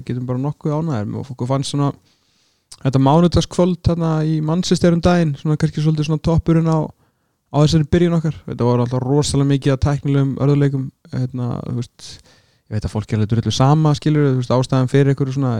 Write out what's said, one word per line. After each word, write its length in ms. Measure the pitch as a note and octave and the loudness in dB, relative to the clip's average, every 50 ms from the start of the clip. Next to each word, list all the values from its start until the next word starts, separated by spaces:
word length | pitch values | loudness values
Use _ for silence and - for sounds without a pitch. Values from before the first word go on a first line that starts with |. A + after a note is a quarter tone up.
getum 260 | B2+ - A#2+ B2+ B2+ B2 | -6 -6 -6 -6 -6 -4
bara 140 | B2+ B2+ | -4 -4
nokkuð 340 | C3+ D3 D3 - - D#3 D3 | -4 -4 -6 -6 -6 -4 -4
ánægðir 320 | D#3 E3 E3 C3 G#2 G#2 A#2 | -2 -4 -4 -4 -4 -4 -6
með 140 | G#2+ A2+ | -6 -8
og 100 | - - | -10 -10
okkur 180 | B2+ - B2+ B2 | -10 -8 -4 -2
fannst 220 | C3+ C#3 C#3 - | -2 -2 -4 -4
svona 200 | - C#3+ C#3+ C#3 - - _ _ _ _ _ _ _ _ _ _ _ _ _ _ - | -2 -2 -2 -2 -4 -6 _ _ _ _ _ _ _ _ _ _ _ _ _ _ -12
þetta 260 | - - C3+ B2+ C3+ | -6 -2 0 2 4
mánudagskvöld 800 | C3+ C3+ D#3 E3+ F3 E3 - E3+ D#3+ - - - F3+ F#3 F3 - | 4 4 6 4 4 4 2 0 0 0 0 0 0 2 0 0
þarna 300 | - E3+ E3+ E3+ E3 D#3+ D#3 D#3 D#3 | -2 -2 0 0 0 -2 -2 0 0
í 120 | D#3+ D#3+ D#3 | 0 -2 -2
Manchester 540 | D#3 D#3 E3 F#3 - - F#3 - F3 F3 E3+ | -2 -2 -2 -2 0 0 0 2 2 2 2
um 60 | E3+ | 2
daginn, 300 | D#3 F3+ F3 F3 E3+ D3+ C#3 | 2 2 2 2 2 0 -2
svona 200 | - - D#3 D3+ | -2 -2 -2 0
kannski 260 | - D#3+ D3+ - D#3 D3+ | 0 -2 -2 -2 0 0
svolítið 260 | D#3+ D#3 D3+ D3 D#3+ | 0 0 0 0 -2
svona 140 | D#3 D3+ - | -2 -2 0
toppurinn 420 | E3 D#3+ D#3 - E3+ D#3+ E3 E3 D#3+ | 0 0 2 2 2 2 2 2 2
á, 100 | D#3+ D#3 D#3 - - _ _ _ _ _ _ _ _ _ _ _ | 0 0 -2 -6 -10 _ _ _ _ _ _ _ _ _ _ _
á 40 | - | 0
þessari 320 | D3 D3+ C#3+ E3 D#3+ D3 - | 2 2 4 4 2 2 2
byrjun 300 | F#3+ E3+ F3+ E3+ E3+ E3 | 2 2 2 2 2 0
okkar. 180 | D#3 D#3 - - | -2 -2 -6 -8
Þetta 260 | - - B2 B2 A#2+ B2 | -10 -10 -4 -2 0 2
var 140 | B2 B2 | 2 2
alltaf 200 | A#2+ B2 B2+ B2+ B2 | 0 0 -2 -2 -2
rosalega 460 | B2+ C#3+ D3 C#3+ - - C#3 C#3 C#3 C#3 | 0 0 0 0 0 0 0 2 2 2
mikið 200 | C3+ C3+ C#3+ C3+ | 2 2 0 0
af 80 | - | 2
tæknilegum 540 | - C#3+ D3 C#3 - C#3+ C#3 C#3 C#3 C#3 A#2+ - | 0 0 0 -2 -2 0 0 2 0 0 -2 0
örðuleikum, 480 | C3 C#3+ C#3+ C#3+ C#3+ C#3 C#3 C3+ C3 C#3 - _ _ _ B2+ | 2 2 2 2 2 0 0 -2 -6 -8 -12 _ _ _ -6
hérna, 340 | B2+ B2+ B2+ B2+ B2 B2 A#2+ - - | -6 -4 -4 -4 -6 -6 -6 -6 -6
þú 160 | - - B2 A#2+ | -6 -6 -6 -6
veist, 280 | A#2 - _ - - - - - - _ _ _ _ _ _ _ _ - | -6 -8 _ -20 -20 -20 -20 -20 -20 _ _ _ _ _ _ _ _ -8
ég 60 | A2 | -6
veit 100 | G#2 - - | -6 -4 -4
að 60 | - | -4
fólki 180 | G#2+ G#2 - A#2 | -6 -4 -2 -2
er 60 | G#2+ | -2
alveg 100 | G#2+ - | 0 0
drullu 220 | A#2 A2+ - A2 - | 0 0 0 0 0
sama, 380 | - C3 C#3 D3+ D#3 D#3 D3+ D3 | 2 2 4 4 4 2 2 0
skilur, 380 | - - D#3 D3+ D3 D3 C3+ C3 | 0 0 0 0 2 2 2 0
þú 60 | B2+ | 0
veist, 120 | B2 - A#2+ | 0 0 0
ástæðan 340 | B2+ B2+ - C#3 C3 B2+ A#2+ | 0 0 0 0 0 0 2
fyrir 220 | C3+ C#3 C#3 C#3 C3+ | 2 2 2 2 0
einhverju 220 | - C#3 C3 C3 C#3+ | -2 -4 -4 -4 -4
svona 160 | C3+ B2 A2+ | -2 -2 -2